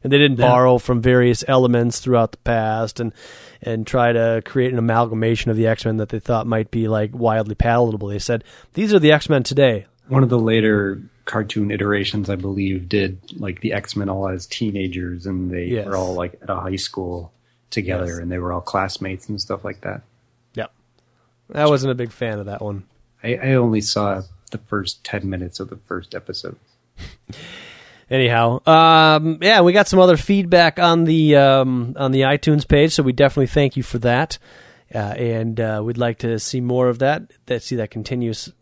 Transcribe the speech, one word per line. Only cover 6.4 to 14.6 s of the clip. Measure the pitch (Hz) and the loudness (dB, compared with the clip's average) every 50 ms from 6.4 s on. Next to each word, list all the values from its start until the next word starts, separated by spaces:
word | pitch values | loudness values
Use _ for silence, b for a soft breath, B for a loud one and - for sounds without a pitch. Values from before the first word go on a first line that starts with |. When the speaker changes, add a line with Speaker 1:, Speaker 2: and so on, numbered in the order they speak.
| - | -2
Speaker 1:
might | 117 113 110 110 _ | -2 -2 -2 -4 _
be, | - 113 113 | -4 -4 -2
like, | 107 110 107 107 107 127 | 0 0 -2 -2 -4 -4
wildly | 127 117 113 110 110 107 107 107 | -2 -2 0 0 0 -2 -4 -4
palatable. | - - 117 117 120 120 117 107 104 104 101 | -2 0 2 2 2 2 0 -2 -6 -8 -8
They | 101 101 | -8 -8
said, | - - 120 110 b b b b b b _ | -4 -4 -4 -4 b b b b b b _
"These | 170 214 208 | -4 0 4
are | 214 185 | 4 6
the | 151 151 | 6 6
X-Men | 151 147 - - 156 135 | 4 4 2 0 0 0
today." | 120 - 135 139 139 127 113 98 - _ _ _ _ - | 0 0 2 4 4 4 2 0 -6 _ _ _ _ 0
Speaker 2:
One | 131 135 | 2 2
of | 135 117 | 4 4
the | 123 117 | 2 0
later | 113 110 113 113 107 110 107 104 101 98 98 104 - - _ _ _ | 2 2 2 2 4 4 2 2 0 -2 -4 -8 -12 -20 _ _ _
cartoon | - - 110 107 104 - 107 104 104 | -6 -6 -6 -6 -4 -4 -4 -4 -2
iterations, | 104 98 101 101 104 101 98 - - 107 101 98 | -2 -2 -2 0 0 0 -2 -4 -4 -6 -4 -4
I | 101 | -6
believe, | 90 92 98 98 98 98 95 95 92 87 87 | -6 -6 -6 -4 -4 -4 -4 -4 -6 -6 -4
did, | 104 101 98 95 95 92 _ - - - | -2 -2 -2 -2 -6 -12 _ -20 -14 -10
like, | 101 98 90 - | -10 -10 -10 -8
the | - 107 | -6 -6
X-Men | - 101 - - - 104 101 98 | -6 -6 -8 -8 -8 -6 -6 -4
all | 95 98 98 95 | -6 -6 -6 -6
as | 92 90 90 | -6 -8 -10
teenagers, | _ - - | _ -8 -6